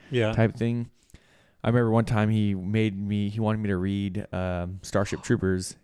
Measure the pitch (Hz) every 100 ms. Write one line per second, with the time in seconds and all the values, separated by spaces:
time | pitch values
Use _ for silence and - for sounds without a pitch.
0 | - 127 110 113 113 - 117 120 117 _
1 | _ - _ _ _ _ 117 120 117 113
2 | 113 110 107 110 104 98 92 110 110 98
3 | 101 104 101 107 110 110 104 92 98 101
4 | 98 95 98 92 92 90 87 95 - 98
5 | 101 - - 113 92 92 92 -